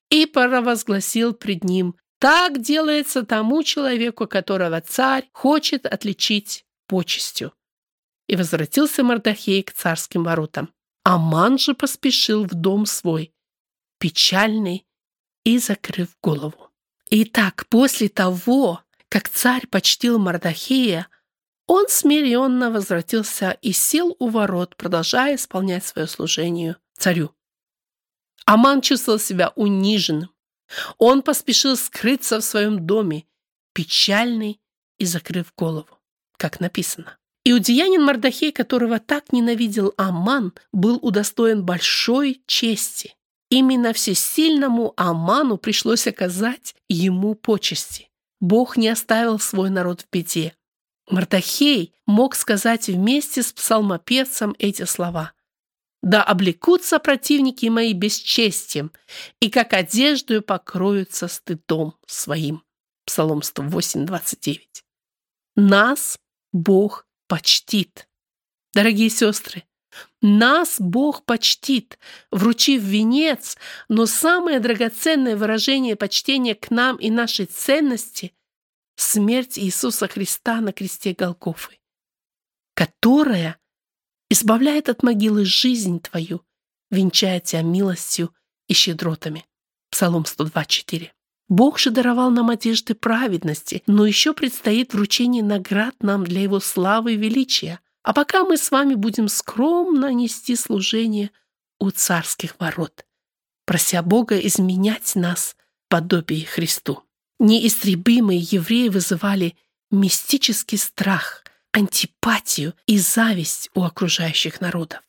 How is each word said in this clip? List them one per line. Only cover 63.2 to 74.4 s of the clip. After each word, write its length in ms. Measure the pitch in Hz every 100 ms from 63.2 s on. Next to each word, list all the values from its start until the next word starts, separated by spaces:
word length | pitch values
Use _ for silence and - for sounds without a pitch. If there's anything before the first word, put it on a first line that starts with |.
| 156 151
сто 200 | - -
восемь, 440 | 143 170 170 165 147
двадцать 360 | 185 - -
девять. 420 | - 147 _ - - _ _ _ _ _ _ -
Нас 640 | 202 196 226 285 - - _ _ _
Бог 560 | 185 165 190 208 - - _ -
почтит. 800 | 165 - - - 208 180 - - _ _ _ _ _ _
Дорогие 360 | 202 220 208 220
сёстры, 540 | 220 220 208 - - - _ _ - - _
нас 540 | 208 208 240 302 330 -
Бог 460 | 185 214 294 - -
почтит, 720 | 233 - - - 262 - - - - _
вручив 500 | 196 226 233 - 269
венец, 760 | 196 208 220 262 320 247 - - - - -
но 160 | 214 226
самое 560 | - 320 349